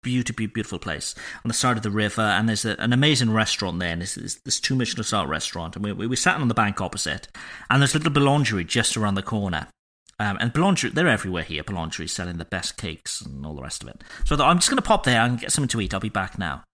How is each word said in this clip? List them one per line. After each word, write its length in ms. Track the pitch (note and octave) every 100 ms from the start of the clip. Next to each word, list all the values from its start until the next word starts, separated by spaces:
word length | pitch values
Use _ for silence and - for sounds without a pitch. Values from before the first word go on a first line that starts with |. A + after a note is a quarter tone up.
beautiful, 440 | B2+ B2 A#2+ A#2 A2
beautiful 300 | A2+ G#2 F2+
place 360 | - D2+ - - - -
on 40 | A#2
the 60 |
side 220 | A2+ C3 A#2
of 40 |
the 80 | G#2+
river, 300 | G#2 G#2 -
and 260 | G#2+ F2+ A2
there's 160 | G#2+ A2+
a, 100 | -
an 120 | A#2
amazing 380 | B2 D3 C#3+ A#2
restaurant 460 | A2 G#2+ - G2 E2+
there, 140 | F2
and 80 | E2
there's, 120 | F2+ -
there's, 220 | - -
there's 160 | - -
two 140 | -
Michelin 300 | C3 A#2+ -
star 220 | G#2+ G#2+ D2+
restaurant, 480 | D#2+ - - D#2+ F#2
and 80 |
we, 80 | G#2
we, 140 | G2 A2+
we 100 | B2
sat 220 | - E3+
on 80 | B2+
the 60 |
bank 260 | A2+ G#2 G2+
opposite, 460 | F#2 F#2+ - D2 - - - - -
and 100 | C3
there's 140 | C#3
a 40 | D#3
little 140 | D#3
boulangerie 540 | C#3+ C#3+ C#3+ B2+ G#2 E2+
just 300 | A#2 A2+ -
around 180 | G#2+
the 80 | G2
corner. 460 | - A2 G2+ D#2+ C2+ _ _ _ _ _
Um, 160 | G#2 G2
and 120 | A#2+
boulangerie, 400 | D3 F#3 F3 B2
they're 160 | D#3+ F3
everywhere 360 | A2+ F#2+ F2+
here, 180 | D#2 D2+
boulangerie 460 | D#2 F#2+ D#2+ - E2+
selling 260 | - F2+ E2+
the 60 |
best 320 | - F#2 - -
cakes 440 | E2+ D#2+ - -
and 240 | C2 C2+ D2
all 80 |
the 80 | D2+
rest 200 | C2 -
of 60 | -
it. 140 | - - -
So 100 | -
I 40 | D3
thought, 100 | C#3
"I'm 80 | F3
just 100 | -
gonna 140 | C4
pop 220 | - G#3
there 160 | - A#2+
and 160 | A#2+ B2
get 120 | -
something 160 | - C3+
to 120 | A#2+
eat. 140 | F#2+
I'll 60 | F#2+
be 80 | G#2
back 300 | G2+ F#2 -
now." 260 | F2+ C2+ -